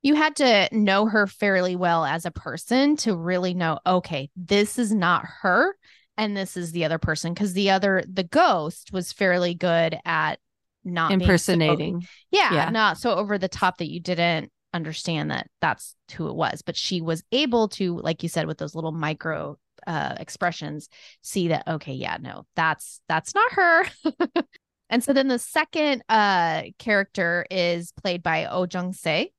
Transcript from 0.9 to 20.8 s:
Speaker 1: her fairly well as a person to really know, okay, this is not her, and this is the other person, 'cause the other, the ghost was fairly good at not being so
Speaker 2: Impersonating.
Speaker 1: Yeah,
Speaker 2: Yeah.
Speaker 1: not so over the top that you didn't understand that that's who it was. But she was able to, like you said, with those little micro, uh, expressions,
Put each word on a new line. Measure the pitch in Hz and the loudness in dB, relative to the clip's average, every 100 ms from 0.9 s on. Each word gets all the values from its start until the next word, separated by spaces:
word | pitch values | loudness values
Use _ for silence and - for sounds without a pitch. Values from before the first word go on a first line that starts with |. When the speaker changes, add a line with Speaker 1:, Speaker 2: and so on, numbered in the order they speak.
| 196 220 | 4 4
Speaker 1:
her | 214 196 | 2 2
fairly | - 208 190 180 180 | 0 2 2 2 0
well | 180 170 151 | 2 2 2
as | 160 | -2
a | 170 | -4
person | - - 131 - 247 285 302 | -10 -10 -10 0 2 4 2
to | 226 | 0
really | 180 165 180 185 | -2 0 0 0
know, | 180 165 156 - | 0 -2 0 2
okay, | 185 175 151 139 | 0 0 -8 -8
this | - 175 202 208 - | -12 0 2 2 0
is | 226 | 0
not | 214 175 175 - - | 2 2 2 -2 -4
her, | 196 185 339 392 _ _ _ - | 0 2 2 -2 _ _ _ -6
and | 214 202 | -4 -4
this | 190 - | -6 -6
is | 170 | -6
the | 170 | -2
other | 156 160 | -2 0
person, | - 156 165 | -2 -2 -4
'cause | 170 208 | -2 -2
the | 185 196 | 2 2
other, | 190 196 190 - | 4 4 2 0
the | 185 | -4
ghost | 175 285 349 190 151 - - | 0 4 4 4 -2 -8 -8
was | 190 175 | -6 -6
fairly | - 190 180 175 | 0 2 4 2
good | 175 180 165 165 160 | 0 2 2 2 -2
at | - 165 156 - _ _ _ _ | -2 0 0 -4 _ _ _ _
not | 185 175 160 | -8 -2 0
being | 190 | 2
so | |
Speaker 2:
Impersonating. | 185 175 - 170 156 151 160 175 175 - _ | 4 2 2 2 2 2 -2 -6 -10 -20 _
Speaker 1:
Yeah, | 392 302 | 2 2
Speaker 2:
Yeah. | 156 165 | 2 0
Speaker 1:
not | 220 214 160 | 2 0 0
so | 240 | -2
over | 185 202 202 | 0 -2 -2
the | 185 | -4
top | - 185 - | 0 -2 0
that | 170 | -8
you | 175 | -8
didn't | 170 170 170 160 - _ _ | -4 0 0 0 -6 _ _
understand | 175 156 160 - 160 151 | -8 -8 -8 -4 -4 -2
that | 151 - _ | -6 -8 _
that's | 160 - - - _ | -2 -2 -10 -20 _
who | - 156 | -10 -8
it | 156 | -2
was. | 156 - | -4 -4
But | - 165 | -8 -6
she | - 180 | -4 -4
was | 165 165 - | -4 -6 -2
able | 254 294 233 214 | -2 2 2 0
to, | - 185 170 | -2 -4 -2
like | - 165 | -4 -4
you | 170 | -4
said, | 165 160 | -4 -4
with | 156 | -6
those | 156 | -8
little | 160 160 | -6 -8
micro, | 160 151 156 165 156 151 151 _ _ - | -4 -6 -4 -6 -6 -8 -14 _ _ -8
uh, | 160 143 - | -4 -4 -6
expressions, | - - 175 165 147 147 | -12 -4 -4 -4 -10 -10